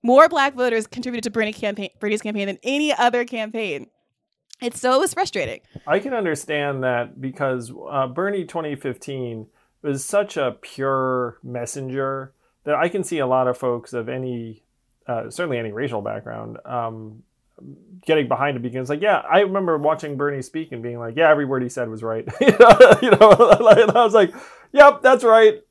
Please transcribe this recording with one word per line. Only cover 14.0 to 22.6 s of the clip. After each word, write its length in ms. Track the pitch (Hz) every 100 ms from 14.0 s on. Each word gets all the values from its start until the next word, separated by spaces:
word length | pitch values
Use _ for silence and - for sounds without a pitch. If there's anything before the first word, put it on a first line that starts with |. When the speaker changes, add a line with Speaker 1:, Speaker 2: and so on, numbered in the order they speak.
| 113
Speaker 2:
any, 540 | 131 127 120 113 110 _ _ _ _ -
uh, 240 | 117 110
certainly 300 | - 175 123
any 120 | 113
racial 300 | 104 139 113
background, 560 | 101 107 113 113 113 113 -
um, 560 | 120 117 113 110 110 _ _ _ _ 135 139 _ 185 -
getting 240 | 160 127
behind 260 | 120 143 127
it, 60 |
because, 260 | 120 127 127
like, 140 | 147
yeah, 160 | 202 180 -
I 120 | 180
remember 360 | 202 196 180 156
watching 380 | 151 156 151 139
Bernie 260 | 143 139
speak 300 | 127 160 156
and 100 | 123
being 160 | 117 120
like, 200 | 117 117
"Yeah, 120 | 165
every 140 | 147
word 180 | 139 135
he 60 | 123
said 220 | 127 117
was 120 | 110
right." 240 | 113 113 -
<laughs> 60 | -
You 180 | 269
know, 420 | -